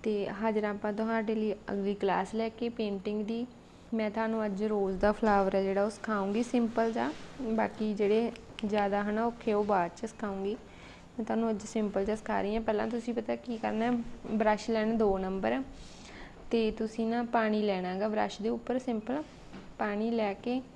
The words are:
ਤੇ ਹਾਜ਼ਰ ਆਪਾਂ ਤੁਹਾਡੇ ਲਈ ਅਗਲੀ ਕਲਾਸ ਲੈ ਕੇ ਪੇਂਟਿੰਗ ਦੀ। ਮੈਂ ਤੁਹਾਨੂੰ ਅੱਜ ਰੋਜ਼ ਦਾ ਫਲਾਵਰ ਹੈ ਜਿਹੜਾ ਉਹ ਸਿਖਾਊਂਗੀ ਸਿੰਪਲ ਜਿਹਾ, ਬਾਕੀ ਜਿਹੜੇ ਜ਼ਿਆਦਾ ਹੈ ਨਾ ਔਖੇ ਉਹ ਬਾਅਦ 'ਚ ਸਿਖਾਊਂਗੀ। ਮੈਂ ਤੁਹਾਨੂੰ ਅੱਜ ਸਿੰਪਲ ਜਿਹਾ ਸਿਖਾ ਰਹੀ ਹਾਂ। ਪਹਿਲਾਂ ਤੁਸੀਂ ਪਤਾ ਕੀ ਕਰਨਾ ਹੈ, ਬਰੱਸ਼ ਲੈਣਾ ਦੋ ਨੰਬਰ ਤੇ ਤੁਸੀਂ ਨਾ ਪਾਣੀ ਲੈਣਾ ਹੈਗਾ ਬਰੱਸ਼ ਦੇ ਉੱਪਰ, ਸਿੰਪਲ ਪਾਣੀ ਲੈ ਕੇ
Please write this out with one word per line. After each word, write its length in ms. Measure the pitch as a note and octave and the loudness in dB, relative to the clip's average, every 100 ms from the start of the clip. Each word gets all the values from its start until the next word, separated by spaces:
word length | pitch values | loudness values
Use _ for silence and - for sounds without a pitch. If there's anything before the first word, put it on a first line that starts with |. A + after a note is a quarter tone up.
ਤੇ 100 | A3+ G#3 F#3+ G3 | 0 -2 -2 -2
ਹਾਜ਼ਰ 220 | A3 G#3+ | 0 2
ਆਪਾਂ 280 | G#3 G#3 G#3+ | 0 -2 -4
ਤੁਹਾਡੇ 420 | G#3 A3 A3+ G#3+ A3 | -2 0 0 0 0
ਲਈ 180 | G#3+ G3+ - | 0 -2 -4
ਅਗਲੀ 220 | G3 G3 | -2 0
ਕਲਾਸ 400 | G3+ G3 F3+ F#3+ A3 | 0 2 2 0 -2
ਲੈ 140 | A3+ | -4
ਕੇ 200 | A3+ A#3 | -2 -4
ਪੇਂਟਿੰਗ 540 | A#3 G#3+ G3 G3+ G#3 G#3+ | -2 -4 -2 -2 -2 -2
ਦੀ। 200 | A3+ B3 - - - - | -4 -4 -10 -20 -20 -6
ਮੈਂ 160 | A3+ G#3+ | -2 0
ਤੁਹਾਨੂੰ 340 | G#3+ A3 A3+ G#3+ | 0 0 0 0
ਅੱਜ 180 | G3 | 0
ਰੋਜ਼ 360 | G#3+ G#3 G3 F#3 | 0 2 2 4
ਦਾ 120 | G3+ | 4
ਫਲਾਵਰ 440 | G#3 A3 G3+ F#3+ G3 | 4 6 6 6 4
ਹੈ 60 | |
ਜਿਹੜਾ 200 | G3 G3 G#3 | 2 2 2
ਉਹ 40 | |
ਸਿਖਾਊਂਗੀ 540 | G#3+ - G#3 G3 G#3 | 0 -2 0 2 2
ਸਿੰਪਲ 480 | A#3+ B3 A3+ A3+ A3+ | 2 2 2 2 2
ਜਿਹਾ, 180 | A3+ B3+ D4+ - - A#3+ A3 | 2 -2 -4 -12 -8 0 2
ਬਾਕੀ 380 | G#3 - G#3+ | 0 0 -2
ਜਿਹੜੇ 380 | G#3 G3+ G#3+ A#3 A#3 - - G#3+ | 2 4 4 2 -4 -14 -6 0
ਜ਼ਿਆਦਾ 380 | G#3 G3+ G3+ | 2 2 2
ਹੈ 80 | G#3 | 0
ਨਾ 140 | G#3+ A#3 | 2 0
ਔਖੇ 280 | A#3 - | 0 0
ਉਹ 100 | G#3 | 2
ਬਾਅਦ 320 | G#3 G3 E3+ - | 4 4 2 -2
'ਚ 100 | A3+ | -10
ਸਿਖਾਊਂਗੀ। 500 | - G#3 F#3+ G3 A3+ - - - - - - | -6 -4 -2 -2 -4 -8 -18 -18 -18 -14 -8
ਮੈਂ 80 | A3 | -2
ਤੁਹਾਨੂੰ 240 | A3+ A3+ | 0 2
ਅੱਜ 160 | G#3+ G#3 | -2 -2
ਸਿੰਪਲ 400 | A3+ G#3 G3 G3 | -2 0 0 0
ਜਿਹਾ 100 | G#3+ | -2
ਸਿਖਾ 260 | - G#3 | 0 0
ਰਹੀ 140 | G3 A3 | 0 0
ਹਾਂ। 60 | |
ਪਹਿਲਾਂ 260 | A3 G#3+ A3+ | 0 0 0
ਤੁਸੀਂ 260 | A#3 A#3 | -2 -2
ਪਤਾ 220 | A#3 A3 A#3+ | -4 -2 -4
ਕੀ 200 | - A3 | -4 -4
ਕਰਨਾ 280 | A3 G#3+ A#3 | -2 0 2
ਹੈ, 60 | A#3+ A#3 - - | 0 -2 -8 -2
ਬਰੱਸ਼ 360 | G#3+ G#3+ G#3+ - | 2 4 2 2
ਲੈਣਾ 260 | A3 G#3+ A3+ | 2 2 4
ਦੋ 200 | G#3+ F#3+ | 4 4
ਨੰਬਰ 440 | F#3 F#3+ G#3+ B3+ C4+ - - - - - - - - | 0 0 0 0 -2 -12 -16 -16 -16 -16 -16 -14 0
ਤੇ 180 | A#3 A3 G#3+ | 2 2 0
ਤੁਸੀਂ 300 | A3 A3 A3+ | -4 -2 0
ਨਾ 160 | A#3 A#3 | 0 2
ਪਾਣੀ 280 | A#3+ A3 G#3+ | 2 4 2
ਲੈਣਾ 280 | G#3+ F#3+ F3+ | 2 0 0
ਹੈਗਾ 180 | F#3 G#3+ | 0 0
ਬਰੱਸ਼ 320 | G#3+ G#3 - | 0 0 -2
ਦੇ 80 | G#3 | -2
ਉੱਪਰ, 300 | A#3 A#3+ B3 | -2 -2 -2
ਸਿੰਪਲ 440 | B3+ A3 G#3+ C4+ D4+ - - - - - | 0 -4 -2 -4 -4 -14 -16 -16 -16 -4
ਪਾਣੀ 340 | G#3+ G3+ A3+ | -2 0 0
ਲੈ 220 | A#3 G#3 G3 | 0 0 -2
ਕੇ 260 | A#3+ B3+ B3+ | -2 -4 -4